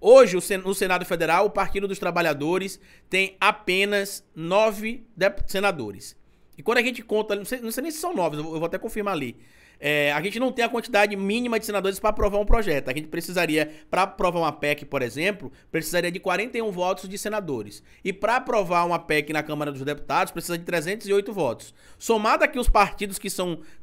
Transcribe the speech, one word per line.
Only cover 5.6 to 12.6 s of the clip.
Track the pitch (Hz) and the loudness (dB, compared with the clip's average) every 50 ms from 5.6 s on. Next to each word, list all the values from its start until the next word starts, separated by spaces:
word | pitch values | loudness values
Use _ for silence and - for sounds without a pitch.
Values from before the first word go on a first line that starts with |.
| 202 202 185 143 113 104 95 98 - - - - - _ _ _ _ _ - | 0 0 0 -2 -6 -8 -10 -12 -16 -18 -20 -20 -20 _ _ _ _ _ -20
E | - | -6
quando | 147 214 233 | -2 0 2
a | 247 226 | 2 2
gente | 254 247 240 | 0 -2 -6
conta, | 214 - 208 214 214 214 202 | -6 -4 -2 -2 -2 -2 -4
não | 202 196 | -4 -4
sei, | - 254 254 | -6 -8 -6
não | 240 220 | -6 -6
sei | 226 254 | -6 -6
nem | 277 330 | -6 -6
se | 311 | -6
são | - - 349 370 | -6 -6 -4 -2
nove, | 202 175 156 151 | -2 -2 -2 -2
eu | 147 151 | -4 -6
vou, | 165 160 | -6 -4
eu | 160 | -4
vou | 165 | -4
até | 170 185 | -4 -4
confirmar | 190 - 226 - 220 202 202 190 | -6 -6 -6 -6 -4 -4 -2 -2
ali. | 156 135 120 113 - - - _ - - - - - - | -4 -4 -6 -10 -12 -20 -20 _ -20 -20 -20 -14 -6 -2
É, | 143 151 147 143 143 147 | 0 0 2 2 2 0
a | 151 | 0
gente | 156 208 208 226 | -2 -2 -2 -2
não | 262 254 | -2 -2
tem | - - 233 | 0 0 -2
a | 233 | -2
quantidade | 247 233 214 - 247 202 208 214 208 | -2 -4 -2 0 2 4 4 2 2
mínima | 196 196 196 208 240 247 240 226 220 | -2 -2 0 0 0 0 -2 -2 -2
de | 220 | -2
senadores | - 208 196 180 190 196 - | -2 -2 -2 -2 -2 -2 0
pra | - 214 | 0 0
aprovar | 214 - 220 202 196 202 | 2 2 2 2 2 2
um | 208 | 4
projeto. | 208 220 233 | 6 6 6